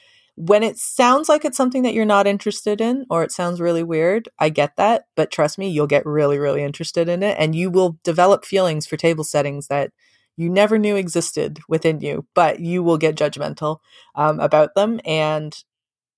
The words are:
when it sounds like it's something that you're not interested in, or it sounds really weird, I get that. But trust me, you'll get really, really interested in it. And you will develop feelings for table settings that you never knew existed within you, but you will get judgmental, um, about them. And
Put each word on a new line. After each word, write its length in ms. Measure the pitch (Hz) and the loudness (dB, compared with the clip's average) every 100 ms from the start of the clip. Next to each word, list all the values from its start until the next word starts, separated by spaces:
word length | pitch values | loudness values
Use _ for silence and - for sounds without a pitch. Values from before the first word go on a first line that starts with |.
| _ _ _ - | _ _ _ -12
when 280 | 165 208 | 2 2
it 140 | 220 - | 2 -4
sounds 500 | - - 247 262 320 | -8 0 4 4 2
like 160 | 302 | 0
it's 140 | 302 - | 0 -2
something 240 | 254 254 | -2 0
that 100 | 254 | -2
you're 120 | 220 214 | 0 2
not 200 | 202 202 | 4 4
interested 540 | 202 214 208 - 208 | 2 -4 -4 -4 -2
in, 260 | 220 262 262 | -2 -2 -2
or 140 | 165 | -2
it 80 | 160 | -2
sounds 260 | - 175 175 | -2 -4 -2
really 240 | 170 170 | -2 0
weird, 460 | 165 160 165 214 226 - | -2 0 0 0 -4 -2
I 80 | 156 | -2
get 300 | 156 147 - | 0 -4 0
that. 260 | 202 233 - - | 2 2 -2 -2
But 140 | 156 | -2
trust 260 | - 151 - | 0 -2 -2
me, 100 | 196 | -4
you'll 180 | 151 147 | -2 2
get 200 | 143 156 | 0 0
really, 320 | 151 143 143 | 0 2 2
really 260 | 143 143 | 0 -2
interested 460 | 143 143 160 - 170 | -4 -6 -6 -2 -2
in 140 | 175 | -2
it. 120 | 202 - | -2 0
And 160 | 156 | 0
you 160 | 160 185 | 0 0
will 280 | 180 180 160 - | 2 2 0 -4
develop 400 | 160 180 202 - | 4 4 4 2
feelings 420 | 196 180 156 - | 0 0 -2 -6
for 80 | 156 | 0
table 300 | 165 160 151 | 0 0 -2
settings 420 | 151 143 143 - | -2 -2 -4 -6
that 240 | 143 135 - _ _ _ - | -4 -4 -8 _ _ _ -6
you 120 | 170 | -2
never 280 | 185 208 220 | 2 4 4
knew 180 | 208 202 | 2 0
existed 640 | 180 170 165 - 147 151 - | -2 -2 -4 -4 -6 -8 -6
within 320 | 160 160 156 | -2 0 -2
you, 260 | 147 147 - - | -4 -8 -4 0
but 260 | 165 - | 2 0
you 200 | 170 180 | -2 0
will 140 | 170 165 | 2 2
get 200 | 156 156 | 2 0
judgmental, 600 | 151 151 143 147 151 156 _ _ _ - | -2 -2 -8 -6 -6 -6 _ _ _ -2
um, 240 | 151 156 | -2 0
about 360 | 151 151 151 - | 2 4 4 2
them. 260 | 208 226 | 0 -2
And 500 | - 156 151 156 151 - - _ _ _ _ | -4 -2 0 -2 -6 -14 -20 _ _ _ _